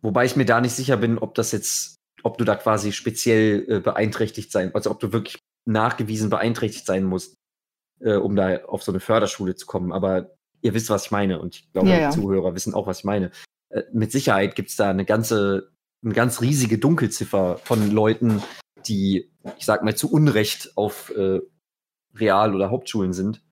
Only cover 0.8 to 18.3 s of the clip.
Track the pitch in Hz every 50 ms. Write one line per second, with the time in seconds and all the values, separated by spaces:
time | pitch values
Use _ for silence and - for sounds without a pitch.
0.8 | 131 127 135 110 110 117 117 - - 104 - - 117 - - 104 - - - -
1.8 | - - - _ _ _ _ _ - 113 - - 117 107 104 - - 113 107 104
2.8 | 98 104 101 - - 120 107 - - 120 113 110 110 110 101 101 - - 113 101
3.8 | 87 - - - 107 110 - - 113 104 - - 95 _ - 104 92 92 - 104
4.8 | 101 104 95 - - 104 92 117 104 - - - _ _ _ _ _ - 107 110
5.8 | 107 123 117 - 117 104 110 107 107 104 104 - 101 117 120 - - 107 - -
6.8 | - - 95 95 95 95 92 92 - - _ _ _ _ _ _ _ _ _ _
7.8 | _ _ _ _ - 113 104 101 - 98 101 98 95 92 92 - - - - 98
8.8 | - - 95 92 - - 113 113 110 - - - 104 92 92 - - - - 98
9.8 | 90 90 85 95 92 95 95 92 85 - _ _ _ _ _ _ - 120 98 113
10.8 | 113 - 107 98 - - 107 101 101 98 92 78 85 90 - - _ _ _ 92
11.8 | 95 - 180 170 156 143 147 170 101 95 95 95 87 92 85 95 - 110 - 101
12.8 | 98 98 92 - - 101 104 104 92 90 - - - _ _ _ _ _ - -
13.8 | - - - 113 107 107 - 139 135 - 110 98 98 98 - - 98 - - -
14.8 | 107 101 95 95 98 - 107 110 113 113 113 107 101 98 98 95 98 _ _ _
15.8 | _ _ _ _ - 117 101 113 120 123 117 - 120 123 151 139 127 113 110 107
16.8 | - 143 170 160 127 101 - - - - - 101 95 90 87 - - - 120 110
17.8 | 107 104 104 107 107 107 113 110 123 117